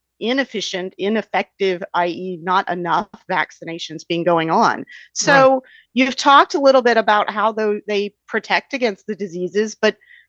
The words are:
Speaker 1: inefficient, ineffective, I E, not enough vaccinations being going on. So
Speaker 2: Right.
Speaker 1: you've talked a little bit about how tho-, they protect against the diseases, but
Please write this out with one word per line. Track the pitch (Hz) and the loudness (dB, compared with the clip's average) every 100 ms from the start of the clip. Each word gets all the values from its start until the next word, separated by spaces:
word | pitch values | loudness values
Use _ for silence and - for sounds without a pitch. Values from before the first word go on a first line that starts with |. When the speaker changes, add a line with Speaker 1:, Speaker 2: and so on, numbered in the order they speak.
| _ - | _ -8
Speaker 1:
inefficient, | - 269 262 196 - 185 185 - | -4 -2 -4 -6 -8 -8 -10 -6
ineffective, | 190 220 - 185 202 - 196 180 190 | -4 -4 -4 -6 -6 -4 -2 -2 -4
I | 170 175 | -4 -4
E, | 160 185 175 | -4 -10 -8
not | 170 185 - | -2 -2 -2
enough | 180 175 160 208 - - | -6 -2 -2 -4 -12 -6
vaccinations | 180 - - 165 170 - 160 - | -4 -4 -8 -14 -12 -12 -14 -6
being | 170 | -2
going | 175 165 160 | 2 2 2
on. | 185 190 107 - - - | 2 2 0 -8 -18 -16
So | - - 277 269 262 | -6 2 6 6 2
Speaker 2:
Right. | - _ _ | -4 _ _
Speaker 1:
you've | 233 269 247 | 0 0 2
talked | 285 277 370 | 4 6 4
a | 339 | 2
little | 277 269 | 4 4
bit | 240 226 | 4 2
about | 226 208 - | 2 2 0
how | 208 214 | -2 0
tho-, | 214 214 208 202 | 0 0 -2 -4
they | 208 208 _ - | -4 -4 _ -8
protect | 220 - 185 - | -6 0 -2 -2
against | 269 240 196 - | -4 -2 -4 -10
the | 185 | -8
diseases, | 196 175 180 185 214 - | -8 -6 -4 -2 -2 0
but | 214 202 _ _ | -2 -2 _ _